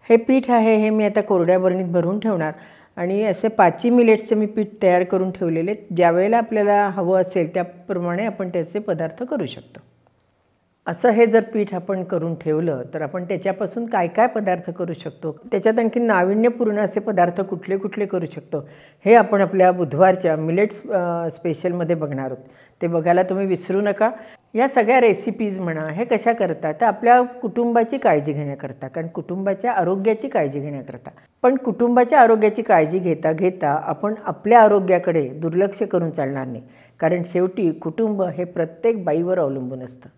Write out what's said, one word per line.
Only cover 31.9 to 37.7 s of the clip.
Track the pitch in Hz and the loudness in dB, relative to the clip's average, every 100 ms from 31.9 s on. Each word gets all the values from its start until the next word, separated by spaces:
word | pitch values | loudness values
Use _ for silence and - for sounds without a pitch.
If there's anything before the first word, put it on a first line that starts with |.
| 247 240 294 | 4 4 6
आरोग्याची | 233 220 214 214 | 6 6 4 0
काळजी | 220 180 156 185 | 2 4 4 0
घेता | 180 156 160 | -2 -2 -2
घेता | 160 185 185 147 | 0 -2 -2 -2
आपण | 139 - - 208 220 | -2 -4 -6 -6 -6
आपल्या | - 160 208 233 | -8 -6 4 6
आरोग्याकडे | 214 208 190 180 175 165 131 | 8 6 2 0 2 -2 -2
दुर्लक्ष | 143 165 170 196 196 | -6 -4 0 -2 -2
करून | 202 180 165 | -2 -2 -2
चालणार | 151 135 139 127 | -4 -4 -4 -8
नाही, | 117 - _ _ _ | -12 -16 _ _ _
कारण | 160 175 | -2 0
शेवटी | 170 180 185 185 175 | -2 -2 -2 0 -2